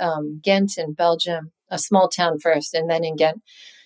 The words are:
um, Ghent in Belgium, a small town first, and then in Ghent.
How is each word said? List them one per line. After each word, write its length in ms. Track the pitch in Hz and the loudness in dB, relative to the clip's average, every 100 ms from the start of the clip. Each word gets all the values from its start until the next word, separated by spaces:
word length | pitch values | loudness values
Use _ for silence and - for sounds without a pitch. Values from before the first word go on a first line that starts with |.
um, 400 | 180 156 151 151 | -2 -2 -4 -4
Ghent 360 | 190 196 196 - | 0 2 2 -2
in 160 | 160 | -6
Belgium, 580 | 151 170 165 175 165 160 _ - | 0 2 2 -2 -6 -8 _ -12
a 80 | 180 | -8
small 300 | - 196 185 | 2 4 4
town 320 | - 175 156 | 2 0 0
first, 340 | 170 156 147 | 2 0 0
and 160 | 160 165 | -2 0
then 140 | 165 | 0
in 100 | 165 | 0
Ghent. 260 | 156 156 170 _ - - - | 2 0 0 _ -20 -20 -20